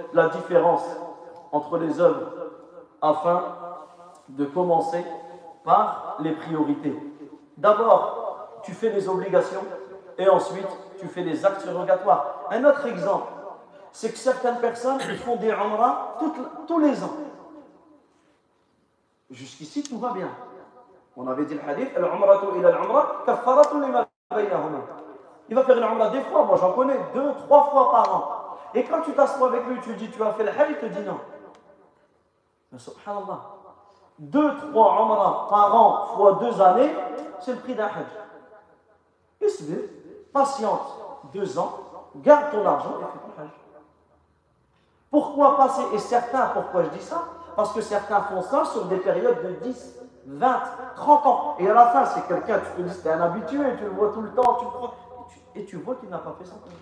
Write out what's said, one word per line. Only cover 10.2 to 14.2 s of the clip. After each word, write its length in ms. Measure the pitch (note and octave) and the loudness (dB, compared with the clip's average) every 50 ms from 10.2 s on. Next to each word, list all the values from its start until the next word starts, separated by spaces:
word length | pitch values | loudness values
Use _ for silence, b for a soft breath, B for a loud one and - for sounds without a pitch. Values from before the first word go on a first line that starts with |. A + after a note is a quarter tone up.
| F#3 G3 | 4 4
ensuite, 380 | F#3 F3 - - - F#3+ G3 F#3+ - - - - - - | 4 4 4 -2 -6 -8 -8 -10 -10 -12 -16 -18 -16 -14
tu 80 | - | -12
fais 140 | D#3 - F3+ | -10 -8 -6
les 240 | F3 E3 D3+ - - | -4 -4 -2 0 0
actes 160 | G3 F#3+ - | 0 0 -2
surrogatoires. 840 | - F3+ F3 F3 F#3+ F#3 F#3 F#3 - G#3 - - - - - - - - | -6 -6 -6 -4 0 0 0 2 4 2 2 2 0 -4 -8 -10 -8 -4
Un 140 | F#3+ A#3 C4 | 0 4 6
autre 220 | D4 C#4 - - | 6 4 4 2
exemple, 420 | A#3 F#3+ F3 F3 G3 F#3 D#3 - - - - - - - - - - - - - - | -6 -6 -4 -2 -2 -2 -2 -4 -8 -12 -14 -14 -16 -16 -18 -20 -20 -20 -20 -20 -20
c'est 200 | - - - A3 | -12 -8 -8 -8
que 60 | - | -6
certaines 420 | - | -4